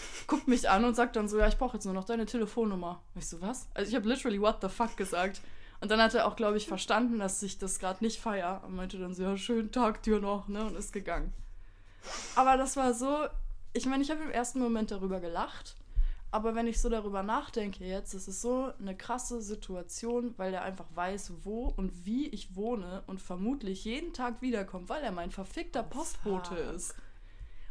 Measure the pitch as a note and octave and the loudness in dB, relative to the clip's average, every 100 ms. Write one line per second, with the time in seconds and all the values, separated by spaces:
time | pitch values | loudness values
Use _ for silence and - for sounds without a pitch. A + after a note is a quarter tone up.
0 | - - - D4+ - A#3+ - F#3+ A#3+ A#3 | -6 -10 0 2 4 4 6 6 6 4
1 | B3+ A#3+ G#3 G#3 G#3 - B3+ G#3 G3+ F#3+ | 2 2 0 6 6 6 2 0 -2 -2
2 | F#3 A#3 G#3+ A#3+ G#3 A#3+ A3 F#3+ F3 E3+ | -2 -2 0 0 0 2 2 2 -2 -6
3 | - - - E3 F#3 B3+ - - G#3+ B3 | -10 -10 -8 -6 -4 -4 -6 -4 0 2
4 | G#3 C#4 B3 G3+ G#3 A3+ F#3+ - A3+ - | 2 2 2 4 4 4 0 0 -2 0
5 | F#3+ F3 F#3+ G3 - - - - G3 A3 | -2 0 0 -2 -8 -10 -12 -8 2 6
6 | A3+ A3+ - - G#3+ G#3 G#3 F#3 - G#3+ | 6 6 4 4 2 2 0 -2 2 4
7 | B3 A3+ G3 - G3 - F#3+ - F#3 F#3+ | 4 2 0 -2 -4 -4 -4 -2 -2 0
8 | A3+ G#3+ A#3 G3+ F3 F#3+ - F#3 F#3 F#3+ | 0 0 -2 0 0 -2 -6 -6 -6 -4
9 | F3+ F3+ F#3 G3 F#3+ A#3 G#3+ B3+ A3+ G#3+ | -6 -2 -2 0 0 0 2 2 2 2
10 | - G#3+ G3 G3+ G3 G#3 A3 - G3 G3+ | 2 2 2 -2 -2 -4 -2 -4 -6 -6
11 | F#3 E3 B2+ - - - - - - - | -2 -2 -2 -4 -8 -12 -14 -16 -20 -16
12 | - - - - C4 C4 C4 C#4 C4 A#3 | -10 -8 0 6 8 8 6 4 4 4
13 | C4+ D4 D4+ - - - - A#3+ B3+ C4+ | 4 2 2 0 -2 -4 -4 0 2 2
14 | C#4 D#4 G#3 - B3 C4 A#3+ A3+ A3 G3+ | 2 0 0 0 0 2 2 2 0 0
15 | F#3+ F#3 E3+ E3+ C4+ - - - - - | -2 -2 -2 -2 -2 -6 -12 -12 0 4
16 | - - - A3 A3+ A3+ A#3 A3+ A#3+ A3+ | 6 4 -2 0 2 2 2 4 4 2
17 | G#3 G3 G3 A#3+ C#4+ A#3 G#3 G3 F#3 F#3+ | 0 -2 0 0 0 -2 -4 -4 -4 -4
18 | - F#3+ G3 F#3+ A#3 B3+ C4 - G3 F#3+ | -4 -8 -6 -4 0 0 0 -4 -8 -8
19 | - B3 - A#3+ G3+ G#3+ - F#3 F3 - | -4 -4 -4 -6 -6 -8 -6 -8 -8 -6
20 | A3+ A#3+ A#3+ - F#3+ F#3 F#3 F#3+ - - | -2 -2 -2 -4 -4 -2 -4 -6 -8 -4
21 | F3+ G3 - - G3 A3 C4+ C4+ F#3+ F3 | -2 -2 -6 -8 -6 -2 0 0 -2 -2
22 | F3+ A#3+ D4+ G3+ - F#3 A3 A#3+ F3+ F#3 | -2 0 0 -4 -8 -4 -2 0 -2 -8
23 | - F#3+ - F3+ G#3 C#4+ G3+ F#3+ A3 B3+ | -8 -8 -6 -2 0 0 -2 -4 -4 -4
24 | F4 - B3 A#3 B3+ A3 F#3+ F#3 F3+ C#4+ | -4 -4 -4 -2 -2 -2 -2 -6 -6 -4
25 | C4 F3+ F3 F#3+ F#3+ - E4+ - - B3+ | -2 -4 -4 -6 -8 -8 -4 -4 -4 -4
26 | D#4+ - G#3+ F#3 F3+ F3+ C3+ F3 - - | -2 -2 0 0 -2 -4 -4 -4 -6 -8
27 | - - - - - - - | -12 -14 -16 -14 -10 -8 -6